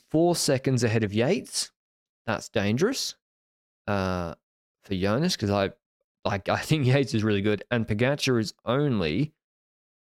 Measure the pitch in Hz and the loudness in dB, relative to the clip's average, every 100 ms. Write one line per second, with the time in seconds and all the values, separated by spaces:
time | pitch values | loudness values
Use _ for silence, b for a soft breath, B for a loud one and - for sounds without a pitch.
0 | _ 151 170 165 - 131 139 131 117 113 | _ 2 2 2 0 0 2 0 2 0
1 | 107 104 123 226 - - - _ _ _ | 0 0 0 0 -4 -8 -8 _ _ _
2 | _ _ - 107 - 113 101 117 196 - | _ _ -8 -6 -4 -2 0 2 0 0
3 | - - _ _ _ _ _ _ - 101 | -6 -10 _ _ _ _ _ _ -6 -2
4 | 92 90 85 - _ _ _ _ - 95 | -2 -2 -4 -10 _ _ _ _ -8 -2
5 | 95 113 175 - 104 101 98 - _ _ | 0 0 0 0 0 0 0 -4 _ _
6 | _ _ 104 101 - 104 - 156 127 139 | _ _ -4 -4 -2 -2 0 0 4 2
7 | 139 113 107 101 101 104 - 120 107 107 | 2 0 2 2 2 0 -2 -4 -2 0
8 | 123 143 - 123 107 - - 127 147 113 | 0 0 0 0 0 -6 -4 0 0 0
9 | 80 82 151 - _ _ _ _ _ _ | 0 0 -2 -6 _ _ _ _ _ _
10 | _ | _